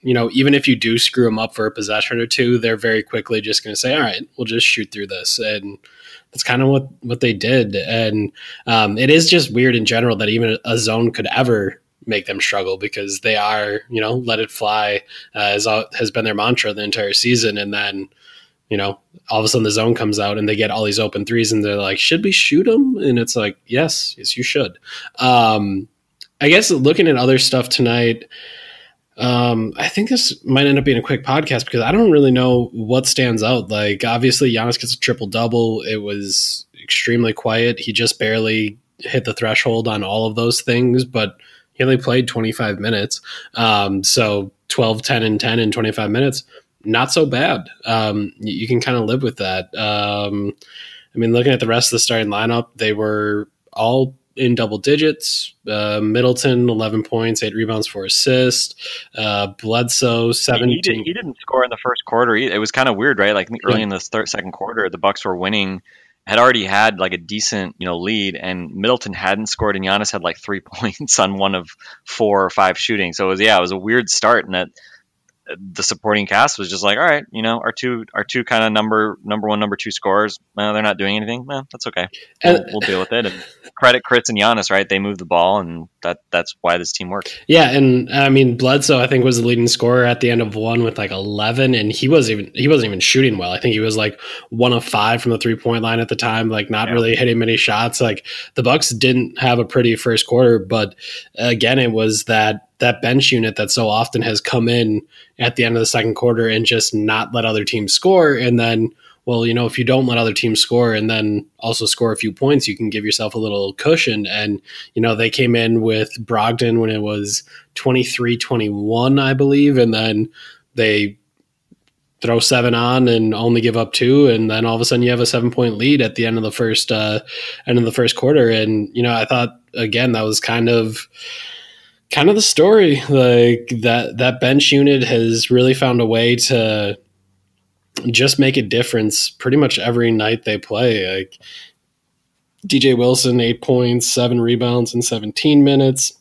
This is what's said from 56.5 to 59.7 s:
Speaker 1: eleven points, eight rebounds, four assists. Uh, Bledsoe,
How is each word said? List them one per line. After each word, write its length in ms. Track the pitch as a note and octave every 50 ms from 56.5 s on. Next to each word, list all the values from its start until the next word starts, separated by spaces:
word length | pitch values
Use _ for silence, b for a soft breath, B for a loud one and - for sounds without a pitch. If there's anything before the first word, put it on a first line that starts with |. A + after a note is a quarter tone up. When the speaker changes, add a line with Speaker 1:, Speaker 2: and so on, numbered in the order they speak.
| B2+ B2 B2 A#2+
Speaker 1:
eleven 340 | A#2 A2 A2 G#2+ G#2+ A2 G#2+
points, 380 | - - A2+ A2+ A2+ A2 -
eight 140 | - G#2+ G2
rebounds, 320 | A2 A2+ G#2+ A2+ A2 G#2+
four 180 | - - G#2 F#2+
assists. 720 | F#2+ - - - - B2+ B2+ B2+ B2+ B2 - - - - B B B B B B B _
Uh, 300 | - A2 G#2+ G#2 G2+ G2+
Bledsoe, 760 | G2 F#2+ - - G#2+